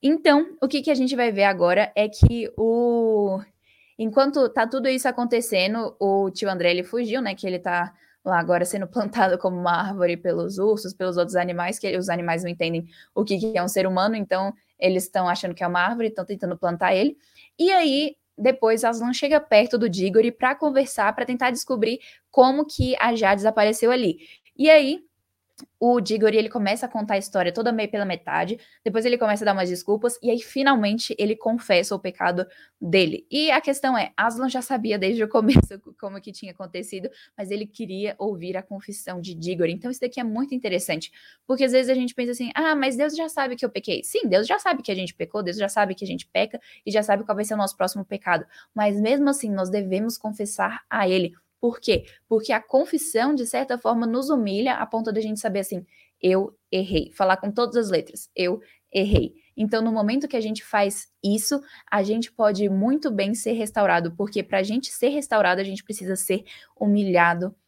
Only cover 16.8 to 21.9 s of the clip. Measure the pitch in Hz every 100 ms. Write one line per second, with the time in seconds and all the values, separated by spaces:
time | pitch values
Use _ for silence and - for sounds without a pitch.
16.8 | 185 190 262 302 _ _ _ _ 349 381
17.8 | 320 269 302 - _ - 226 262 226 226
18.8 | 233 233 240 247 285 302 302 214 226 240
19.8 | 226 180 190 196 233 240 254 277 302 269
20.8 | 269 - 208 - 240 247 254 247 - 254
21.8 | 214